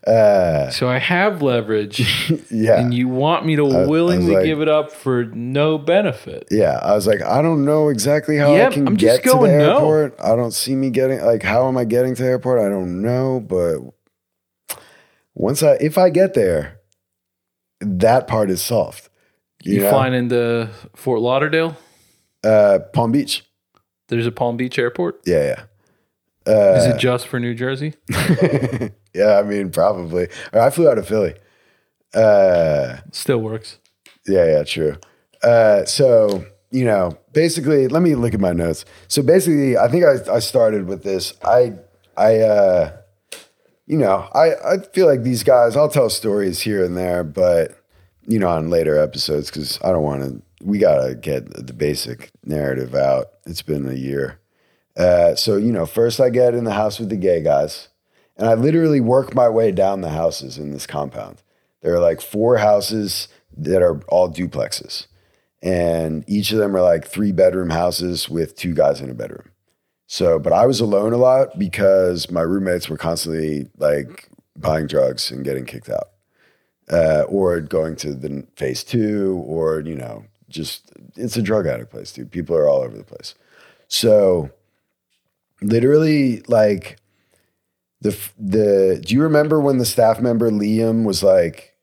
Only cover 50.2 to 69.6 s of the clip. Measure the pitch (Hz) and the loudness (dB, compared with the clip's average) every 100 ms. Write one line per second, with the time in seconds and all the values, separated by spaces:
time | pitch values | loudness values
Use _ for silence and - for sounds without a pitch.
50.2 | 67 60 _ _ 95 104 95 71 65 62 | -8 -12 _ _ -6 0 2 2 0 -6
51.2 | 78 67 - - 64 58 73 73 60 60 | -6 -6 -8 -18 -18 -6 -4 -4 -8 -14
52.2 | - _ - 76 71 65 64 67 67 65 | -18 _ -8 -6 -4 -6 -6 -2 0 -2
53.2 | 65 _ - 85 - 76 67 65 65 69 | -4 _ -16 -16 -6 -6 -6 -8 -6 -6
54.2 | 67 71 _ _ _ _ _ - 90 87 | -6 -10 _ _ _ _ _ -2 2 4
55.2 | 85 76 - 101 110 107 80 - 117 113 | 4 2 0 0 0 -2 -4 0 -2 2
56.2 | 127 120 123 120 117 101 107 101 110 104 | 0 4 2 2 -4 -2 -2 -4 -6 -2
57.2 | 92 85 78 71 76 - - _ _ _ | 0 0 2 0 0 -6 -20 _ _ _
58.2 | _ - 113 113 135 160 160 147 117 127 | _ -4 0 2 2 2 2 2 2 2
59.2 | 131 127 123 113 113 92 98 98 82 78 | 2 0 2 2 0 2 0 -2 -6 -2
60.2 | 82 - 69 64 73 71 - 76 71 64 | -4 -4 -14 -12 -12 -12 -10 -8 -8 -10
61.2 | 50 - _ _ _ _ 87 87 87 80 | -16 -18 _ _ _ _ -2 2 2 0
62.2 | - 104 113 120 107 104 95 110 101 - | -6 -2 0 2 2 2 0 -6 -6 -8
63.2 | - _ _ - 76 92 90 73 - 87 | -12 _ _ -12 -2 2 2 0 -2 0
64.2 | 90 80 87 - 53 - - - - _ | 0 -2 -8 -6 -8 -8 -12 -16 -16 _
65.2 | _ _ _ _ 87 92 87 82 80 78 | _ _ _ _ -4 -2 0 -2 -4 -6
66.2 | 73 104 101 110 101 98 90 98 - - | -4 -4 -2 -2 0 2 2 2 -2 -4
67.2 | 104 90 92 92 87 80 87 82 90 87 | -2 2 2 2 -2 -2 -2 -2 -6 -6
68.2 | - 80 78 - 90 78 73 71 69 62 | -6 -6 -6 -6 -6 0 0 0 -8 -12
69.2 | 57 - - _ | -12 -14 -20 _